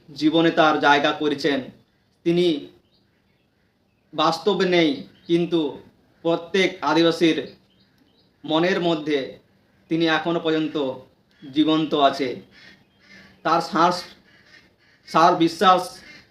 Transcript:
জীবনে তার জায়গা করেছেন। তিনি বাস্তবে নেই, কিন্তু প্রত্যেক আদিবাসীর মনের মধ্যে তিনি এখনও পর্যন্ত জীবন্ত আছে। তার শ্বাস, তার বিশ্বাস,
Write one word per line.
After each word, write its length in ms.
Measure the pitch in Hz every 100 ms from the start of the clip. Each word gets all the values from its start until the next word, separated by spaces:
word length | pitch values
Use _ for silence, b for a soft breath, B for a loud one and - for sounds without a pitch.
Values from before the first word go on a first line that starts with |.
| _
জীবনে 380 | 143 151 160 165
তার 280 | 156 156 147
জায়গা 320 | 143 143 151
করেছেন। 500 | 151 151 143 160 135 123 - _ _ _ _
তিনি 440 | 170 175 180 147 - _ _ _ _ _ _ _ _ _ _ _ _ _ _
বাস্তবে 520 | 156 156 160 208 185 185
নেই, 380 | 175 160 135 - _ -
কিন্তু 500 | 170 170 170 143 - - _ _ _
প্রত্যেক 540 | 165 165 - 196 180 -
আদিবাসীর 760 | 143 160 165 160 165 151 120 - _ _ _ _ _ _ _ _
মনের 360 | 143 156 175 196
মধ্যে 600 | 175 165 151 143 127 - _ _ _ _ -
তিনি 180 | 165 165
এখনও 320 | 156 170 170
পর্যন্ত 560 | 160 156 156 151 131 123 - _ _ _
জীবন্ত 520 | 143 135 156 156 151 151
আছে। 460 | 139 135 131 95 - B B B _ _ b b b b
তার 180 | 165 165
শ্বাস, 420 | 165 156 175 185 - - _ b b b b _ _ _ -
তার 220 | 165 170 170
বিশ্বাস, 640 | 165 - 196 180 - - B B B